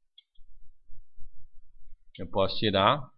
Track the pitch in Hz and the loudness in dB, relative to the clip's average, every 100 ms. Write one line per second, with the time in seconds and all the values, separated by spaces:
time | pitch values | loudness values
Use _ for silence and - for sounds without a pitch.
0 | _ _ _ - - - - - - - | _ _ _ -14 -12 -10 -10 -10 -4 -4
1 | - - - - - - - - - - | -4 -2 -2 -2 -4 -8 -12 -10 -8 -10
2 | - - 92 98 95 - 110 95 104 147 | -14 -12 -2 2 2 4 4 6 6 4
3 | 127 | 0